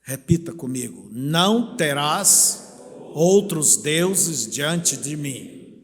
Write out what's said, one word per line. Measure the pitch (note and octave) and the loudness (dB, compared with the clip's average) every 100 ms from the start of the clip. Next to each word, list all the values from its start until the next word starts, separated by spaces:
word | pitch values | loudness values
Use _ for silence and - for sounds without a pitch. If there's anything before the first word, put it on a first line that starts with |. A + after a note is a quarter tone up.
Repita | - C3+ - E3+ E3+ | -10 -12 0 0 0
comigo: | - C3 B2+ A#2+ - - | -12 -8 -8 -8 -12 -14
Não | A2 C#3 E3 F#3 A3+ A#3 - | -8 -2 2 4 2 0 -2
terás | D#3+ C#3+ D3 E3+ F#3+ - - - - - - - - | 0 0 0 0 2 4 2 0 -12 -20 -20 -20 -14
outros | D3+ E3 G3 G3 E3 C#3+ - | 2 6 6 4 0 2 2
deuses | C#3 D#3 F3+ F#3+ E3 D#3+ A2 | 2 2 2 0 -2 -2 -6
diante | A#2+ D3 E3+ E3+ C3+ | -4 -2 0 -2 -4
de | A#2+ D#3 | -6 -6
mim. | C#3+ C3 - - - - | -8 -8 -12 -18 -20 -20